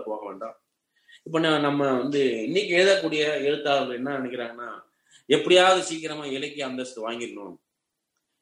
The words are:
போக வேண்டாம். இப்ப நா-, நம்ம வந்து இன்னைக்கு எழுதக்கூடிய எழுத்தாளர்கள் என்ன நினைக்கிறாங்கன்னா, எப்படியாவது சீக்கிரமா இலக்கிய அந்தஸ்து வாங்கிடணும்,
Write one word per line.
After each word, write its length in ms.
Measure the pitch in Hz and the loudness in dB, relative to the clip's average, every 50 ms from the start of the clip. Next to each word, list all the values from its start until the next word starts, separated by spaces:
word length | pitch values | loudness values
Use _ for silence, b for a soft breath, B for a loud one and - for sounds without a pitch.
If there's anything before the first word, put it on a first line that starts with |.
| 110 | -4
போக 160 | 110 107 104 104 | -6 -8 -8 -10
வேண்டாம். 300 | 101 95 95 110 113 - _ _ _ _ _ _ _ b b b b b b | -12 -12 -12 -12 -14 -14 _ _ _ _ _ _ _ b b b b b b
இப்ப 180 | b - 160 160 | b -4 -2 0
நா-, 200 | 165 160 156 147 | 2 2 2 2
நம்ம 200 | 147 143 143 143 143 135 131 | 2 2 2 2 2 2 2
வந்து 240 | 123 123 139 143 143 135 127 117 113 110 | 2 0 0 0 2 2 2 0 0 -2
இன்னைக்கு 280 | 127 165 196 208 185 175 | -2 0 -2 0 2 2
எழுதக்கூடிய 480 | 175 190 196 190 - 160 160 156 151 147 151 151 139 | 4 6 6 4 4 2 0 0 0 0 0 0 0
எழுத்தாளர்கள் 560 | 135 143 151 147 147 147 143 139 127 123 123 120 | 0 0 0 0 0 2 2 2 0 -2 -4 -6
என்ன 180 | 127 139 143 135 | -6 -4 -4 -4
நினைக்கிறாங்கன்னா, 500 | 127 123 123 120 120 117 117 120 120 113 104 101 - _ b b b b b b b - | -6 -6 -6 -8 -8 -8 -10 -12 -14 -14 -14 -16 -18 _ b b b b b b b 2
எப்படியாவது 520 | 139 147 - 165 180 180 180 190 185 180 | 2 2 4 6 6 8 8 8 6 4
சீக்கிரமா 420 | - - 160 160 156 156 151 151 147 | 2 -4 -6 -6 -8 -8 -8 -8 -8
இலக்கிய 400 | 139 131 135 147 143 143 147 139 | -8 -6 -6 -6 -8 -6 -6 -8
அந்தஸ்து 340 | 127 127 127 127 - - 113 | -6 -6 -8 -8 -10 -10 -8
வாங்கிடணும், 560 | 110 113 117 120 120 107 101 104 101 92 85 - _ _ _ _ _ _ _ _ _ _ _ _ _ _ _ _ | -8 -6 -6 -6 -8 -10 -10 -12 -14 -14 -16 -18 _ _ _ _ _ _ _ _ _ _ _ _ _ _ _ _